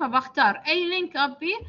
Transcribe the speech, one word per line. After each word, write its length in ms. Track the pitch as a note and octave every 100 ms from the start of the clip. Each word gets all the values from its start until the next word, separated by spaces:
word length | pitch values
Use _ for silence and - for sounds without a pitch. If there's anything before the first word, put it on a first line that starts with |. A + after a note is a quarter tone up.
فبختار 560 | C4+ B3+ B3+ D4 A3 G3 D4+
أي 220 | F4 F4
لينك 280 | F#4 F4+ C4+
أبي 360 | C#4 C4+ E4 A4+